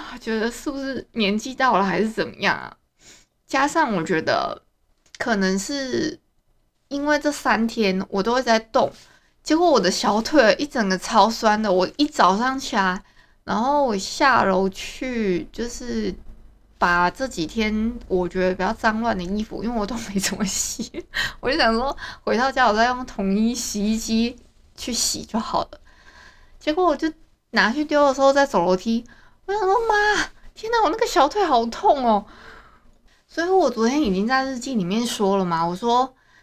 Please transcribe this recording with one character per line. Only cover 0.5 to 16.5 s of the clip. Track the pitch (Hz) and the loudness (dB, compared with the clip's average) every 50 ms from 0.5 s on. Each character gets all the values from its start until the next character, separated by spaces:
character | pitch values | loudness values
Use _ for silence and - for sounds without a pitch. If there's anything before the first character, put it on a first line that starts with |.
是 | 233 - - 302 | -4 -6 -8 -8
不 | 269 277 | -6 -6
是 | 269 269 262 - - _ | -6 -6 -8 -8 -10 _
年 | - 233 208 190 208 214 | -2 0 0 0 0 -2
纪 | - 269 254 | -4 -6 -2
到 | - 262 254 208 180 | 0 2 2 4 2
了 | 196 | 2
还 | 190 170 175 | 2 0 0
是 | 214 220 | -2 -2
怎 | 220 - 160 - | -2 -4 -6 -6
么 | - - | -6 -2
样 | 196 180 139 | -2 -2 -2
啊？ | 71 64 - - _ _ _ _ _ _ - - - _ _ _ _ _ | -2 -6 -14 -16 _ _ _ _ _ _ -20 -20 -20 _ _ _ _ _
加 | - - 269 285 | -4 -2 0 0
上 | 294 - 330 302 240 202 | 0 2 0 0 0 0
我 | 170 160 | -2 -2
觉 | 190 170 160 | 0 -2 -2
得 | 156 143 113 73 64 - - - _ _ _ _ _ _ _ _ _ _ _ | 0 0 0 0 0 -4 -6 -10 _ _ _ _ _ _ _ _ _ _ _
可 | - - 247 220 | -8 -4 -2 0
能 | 196 190 185 190 196 | 0 2 0 0 -2
是 | 196 - 285 277 269 254 240 233 - - - - _ _ _ _ _ _ _ _ _ _ _ _ _ - | -4 -4 -6 -6 -4 -4 -2 -2 -2 -4 -6 -10 _ _ _ _ _ _ _ _ _ _ _ _ _ -10
因 | 277 285 285 | -8 -4 0
为 | 294 302 294 | 0 0 2
这 | 294 294 | 0 -2
三 | 285 - - 254 214 214 226 | -4 -2 0 0 0 2 0
天 | 226 - 233 208 190 185 190 - - | -2 0 0 0 0 0 -2 -4 -4
我 | - 196 | -4 -2
都 | 190 233 247 | 0 0 0
一 | 262 | 0
直 | |
在 | 247 233 226 226 | 2 2 0 0
动， | 226 _ - 233 - - - - - _ _ _ _ _ _ _ | 0 _ 0 0 0 0 -4 -14 -20 _ _ _ _ _ _ _
结 | - - 302 | -2 0 2
果 | 330 359 339 | 4 6 6
我 | 285 233 | 4 4
的 | 180 180 | 4 2
小 | - - - 214 202 220 | 0 0 0 0 0 0
腿 | 233 - 311 285 226 214 - - | 0 2 4 6 6 6 4 2
一 | 285 | 0
整 | 285 - 247 208 | -4 -2 -2 0
个 | 190 190 180 | 0 -2 -2
超 | - - 233 214 196 226 | -4 0 4 4 4 4
酸 | 226 - 233 214 214 214 | 2 0 2 2 2 2
的。 | 220 208 | 2 2
我 | 180 185 185 196 - | 2 2 2 0 0
一 | - 294 | -2 -2
早 | 294 - - 196 180 190 | -2 2 4 4 4 4
上 | 214 240 262 269 269 | 2 0 -2 -4 -4
起 | 277 - 254 | -6 -4 -2
来， | 202 190 185 180 214 - _ _ - _ _ _ _ - | 0 0 0 -2 -4 -8 _ _ -20 _ _ _ _ -6
然 | - 196 | -4 -2
后 | 208 233 269 294 294 277 | -2 0 0 2 2 2
我 | 240 208 | 0 0
下 | 190 - - - - 302 269 240 226 208 | -2 -4 -6 -2 2 2 4 4 4 4
楼 | 196 190 190 190 190 | 4 2 2 0 -2
去， | 196 - - - - - 262 254 247 226 214 190 180 170 - - | -4 -8 -14 -12 -10 -10 -8 -6 -4 -2 -2 0 0 -2 -4 -8
就 | - - 233 240 | -10 -8 -8 -8
是 | - - 247 240 233 220 214 185 185 - - - - - - - | -8 -10 -8 -6 -6 -4 -4 -4 -6 -8 -14 -20 -20 -20 -20 -20